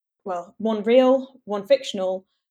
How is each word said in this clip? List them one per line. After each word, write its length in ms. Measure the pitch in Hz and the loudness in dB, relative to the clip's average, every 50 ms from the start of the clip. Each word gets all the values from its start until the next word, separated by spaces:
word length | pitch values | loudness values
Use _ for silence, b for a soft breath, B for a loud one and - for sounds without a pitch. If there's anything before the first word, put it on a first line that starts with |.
| _ _ _ _ - | _ _ _ _ -12
well, 300 | 196 180 175 175 202 _ - | -10 -8 -8 -10 -12 _ -6
one 260 | 202 220 220 214 196 | -4 -4 -4 -2 0
real, 500 | 220 240 254 254 254 269 269 262 - _ _ _ | 4 4 4 6 6 4 2 0 -6 _ _ _
one 220 | 196 208 202 196 | -8 -8 -8 0
fictional, 580 | - 277 262 - - - 196 185 185 185 190 - _ _ _ _ _ | 0 0 0 0 -6 -8 -6 -4 -4 -6 -6 -10 _ _ _ _ _